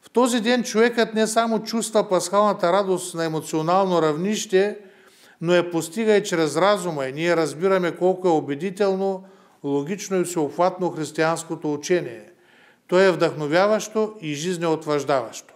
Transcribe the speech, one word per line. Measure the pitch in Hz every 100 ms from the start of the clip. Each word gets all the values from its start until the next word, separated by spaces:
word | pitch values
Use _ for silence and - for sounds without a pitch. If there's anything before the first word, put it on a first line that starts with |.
В | -
този | 226 254 240
ден | 214 247
човекът | - 208 233 233 220
не | 214 220
само | 226 226 220
чувства | 220 226 - 220 196
пасхалната | 180 175 202 208 190 175
радост | 185 196 175 -
на | 165
емоционално | 165 156 - 160 160 185 196 170
равнище, | 156 151 190 208 - 190 202 208 - - - _ - _
но | 165
я | 175 175
постига | 165 156 214 220 208
и |
чрез | 202 170 156 143
разума | 190 208 180 151 131
и |
ние | 143 170 170
разбираме | 156 139 190 190 170 160
колко | 180 185 185
е |
убедително, | 175 139 143 190 185 202 190 196 185 190 - _ _
логично | 143 143 143 196 - 185
и |
всеобхватно | 170 - 143 143 180 180 180
християнското | 120 - - 160 160 - 160 151
учение. | 147 - 175 139 110 104 _ _ _ _ _ _
То | 180
е | 190
вдъхновяващо | 165 131 139 147 165 202 214 208 220 214 214
и | 156
жизнеутвърждаващо. | 143 170 175 165 160 151 147 131 139 110 - -